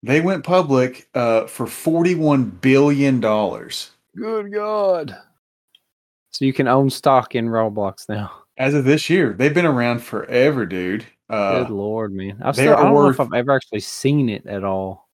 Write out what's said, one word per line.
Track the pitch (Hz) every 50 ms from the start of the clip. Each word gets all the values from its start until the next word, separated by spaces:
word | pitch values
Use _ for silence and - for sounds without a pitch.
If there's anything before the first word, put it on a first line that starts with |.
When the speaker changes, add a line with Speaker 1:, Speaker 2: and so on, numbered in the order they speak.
Speaker 1:
They | - 113 131 156
went | 165 185 190 170 135
public, | - 180 185 180 143 139 127 127 127 127 - _ _ _
uh, | 127 120 117 113 113 113
for | - - - 123
forty-one | 110 - - - 165 160 165 170 180 180 160 156 151 143 135 123 104 95 -
billion | - 131 135 139 143 147 147 139 139 139 131 123
dollars. | 107 110 107 107 107 95 57 55 - - - - - - _ _ _ _ _
Speaker 2:
Good | - 233 220 226 220 208 202
God. | 202 208 208 214 214 208 202 190 185 170 156 147 - - _ _ _ _ _ _ _ _ _ _ _ _ _ _ _ _ _ _ _ _ _ _
So | - - 139
you | 135 127
can | - 139
own | 123 127 135 139 135
stock | - - - 147 135 127 117 - -
in | 123 117
Roblox | 117 113 113 113 110 104 107 101 95 92 - - -
now. | 107 101 104 95 - - _ _ _
Speaker 1:
As | - 131 135 147
of | 147 131
this | 131 147 151 - -
year. | 165 190 165 120 101
They've | 90 127 151 143
been | 175 175
around | 160 139 123 120 120 120 120
forever, | - - - 107 - - 117 123 127 147 147 131 107
dude. | 87 92 92 90 90 98 110 - - _ _ _ _
Uh, | 113 107 101 98 95 127 123
Speaker 2:
Good | 120
Lord, | 110 98 101 104 110 113 110 104 95
man. | 95 95 98 98 107 123
I've | 131 127
Speaker 1:
they | 127 135
Speaker 2:
still, | 151 151
I | -
Speaker 1:
are | 147
Speaker 2:
don't | - 139
know | 143 143 139
if | 131 -
Speaker 1:
worth | 139
Speaker 2:
I've | 117 -
ever | 120 123 135
actually | 139 131 - _ - 107
seen | - - - - - 135 143 147 135 117
it | 104 98 -
at | - 104 98 95
all. | 98 95 95 95 95 95 - _ _ _